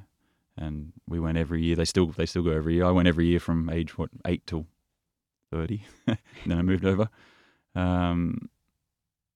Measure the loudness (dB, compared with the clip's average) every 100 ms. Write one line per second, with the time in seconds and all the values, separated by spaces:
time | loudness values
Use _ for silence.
0 | -10 _ _ _ _ -12 -10 -8 -12 -16
1 | -8 -4 -2 0 0 0 0 2 0 2
2 | 0 0 -2 0 0 0 2 2 4 6
3 | 4 4 4 2 2 -2 -2 -4 -4 -6
4 | -10 -8 -4 -4 -4 -8 -8 _ _ _
5 | _ _ _ _ _ -8 -6 -8 -10 -10
6 | -6 -6 _ -12 -4 0 2 2 2 0
7 | 0 -6 _ _ _ _ _ -2 0 2
8 | 2 0 0 -4 -8 _ _ _ _ _
9 | _ _ _